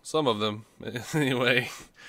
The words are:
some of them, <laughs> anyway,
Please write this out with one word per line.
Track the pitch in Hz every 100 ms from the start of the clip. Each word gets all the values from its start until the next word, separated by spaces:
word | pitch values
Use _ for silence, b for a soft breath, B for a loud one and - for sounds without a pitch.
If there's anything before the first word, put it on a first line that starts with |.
some | - 156 143
of | 107
them, | 107 107 107 - 113
<laughs> | 117 101
anyway, | 160 135 127 123 127 117 - - -